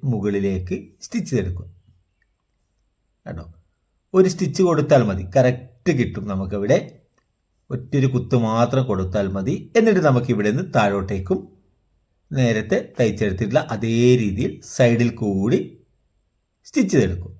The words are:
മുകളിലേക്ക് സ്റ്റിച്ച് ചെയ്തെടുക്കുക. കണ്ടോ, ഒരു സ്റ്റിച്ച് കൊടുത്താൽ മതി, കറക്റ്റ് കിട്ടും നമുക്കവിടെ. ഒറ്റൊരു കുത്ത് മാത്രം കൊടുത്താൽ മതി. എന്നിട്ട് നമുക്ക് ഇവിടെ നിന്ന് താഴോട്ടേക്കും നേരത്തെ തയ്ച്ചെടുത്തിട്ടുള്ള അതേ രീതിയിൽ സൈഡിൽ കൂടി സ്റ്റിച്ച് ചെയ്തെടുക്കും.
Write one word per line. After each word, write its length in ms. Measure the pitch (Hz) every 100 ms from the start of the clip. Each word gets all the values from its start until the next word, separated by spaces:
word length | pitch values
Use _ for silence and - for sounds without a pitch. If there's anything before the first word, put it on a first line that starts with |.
| 135
മുകളിലേക്ക് 640 | 113 101 101 98 92 90 180 - _
സ്റ്റിച്ച് 260 | - 233 -
ചെയ്തെടുക്കുക. 340 | 123 90 87 - - _ _ _ _ _ _ _ _ _ _ _ _ _ _ 107
കണ്ടോ, 200 | 82 82 80 _ _ _ _ _ 185
ഒരു 100 | 190
സ്റ്റിച്ച് 280 | 185 170 131 185
കൊടുത്താൽ 340 | 160 120 143 110
മതി, 160 | 95 90 135
കറക്റ്റ് 560 | 127 127 - _ - 139
കിട്ടും 260 | 117 - 101
നമുക്കവിടെ. 460 | 95 95 101 101 165 - - _ _ _ _ _ _ _ 127
ഒറ്റൊരു 320 | - 139 131 127
കുത്ത് 240 | - 123
മാത്രം 400 | 113 110 120 135 127
കൊടുത്താൽ 400 | 98 92 104 98 98
മതി. 180 | 95 185 - 226
എന്നിട്ട് 240 | 226 190 151
നമുക്ക് 200 | 127 123 110
ഇവിടെ 160 | 104
നിന്ന് 140 | 123 185 -
താഴോട്ടേക്കും 640 | 104 101 92 101 - 190 - _ _ _ _ _ _ _ _ 139
നേരത്തെ 400 | 123 110 107 214 - -
തയ്ച്ചെടുത്തിട്ടുള്ള 640 | 117 95 107 92 107 131 156 110
അതേ 200 | 113 113 120 127
രീതിയിൽ 300 | 107 95 151 - - -
സൈഡിൽ 340 | 123 117 120 117
കൂടി 360 | 107 98 101 165 - - _ _ _ _ _ _ _ _ -
സ്റ്റിച്ച് 240 | - 196
ചെയ്തെടുക്കും. 400 | 180 98 85 - -